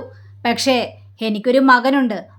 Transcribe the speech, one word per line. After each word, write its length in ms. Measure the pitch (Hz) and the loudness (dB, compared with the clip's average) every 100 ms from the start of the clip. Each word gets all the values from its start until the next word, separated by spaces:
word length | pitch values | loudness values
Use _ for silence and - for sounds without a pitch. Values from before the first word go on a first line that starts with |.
| - - - - 240 | -2 -20 -20 -8 -6
പക്ഷേ 320 | 233 277 247 208 - - - | -2 0 -2 -4 -12 -20 -10
എനിക്കൊരു 380 | 226 208 247 262 | -6 -4 0 2
മകനുണ്ട്, 580 | 269 247 254 277 247 190 - | 4 4 4 0 -2 -4 -12